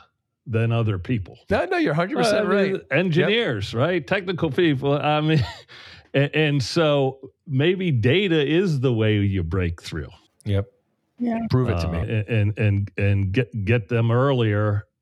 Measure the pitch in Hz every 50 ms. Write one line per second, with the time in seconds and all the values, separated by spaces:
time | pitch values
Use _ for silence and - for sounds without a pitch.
0 | - _ _ _ _ _ _ _ _ - 113 113 113 113 117 117 113 110 98 90
1 | 87 - 127 104 90 - - - _ - 190 247 349 359 381 349 311 170 147 160
2 | 175 196 285 - 240 226 208 214 214 180 190 202 196 - 190 175 - - 135 151
3 | 185 185 151 165 160 170 208 233 233 170 120 101 95 - - 113 139 170 185 180
4 | 131 - 185 202 180 185 185 143 170 156 127 - 180 160 143 127 147 139 143 147
5 | 139 147 151 151 151 156 160 151 107 - - - - - - - - - - -
6 | - _ - 139 143 143 - 151 156 147 143 143 113 - - 170 160 151 147 143
7 | 135 131 131 - - - - _ _ - 139 131 147 175 196 185 190 175 143 117
8 | 104 123 147 185 208 185 165 156 143 139 156 170 208 190 151 135 123 135 120 110
9 | 110 110 107 104 101 101 98 95 85 80 90 95 90 85 82 - - - 82 80
10 | 71 - - - _ _ _ _ - 104 101 98 101 - _ _ _ _ _ _
11 | _ _ _ - 240 233 226 226 226 220 123 127 127 120 87 85 85 82 82 85
12 | 98 110 113 107 104 - 120 107 101 104 104 - 110 104 101 101 101 101 - -
13 | 101 101 101 98 98 92 98 127 123 - - 107 98 98 117 123 104 - 123 113
14 | 113 113 113 123 131 143 135 123 117 107 104 104 107 107 101 101 - _ _ _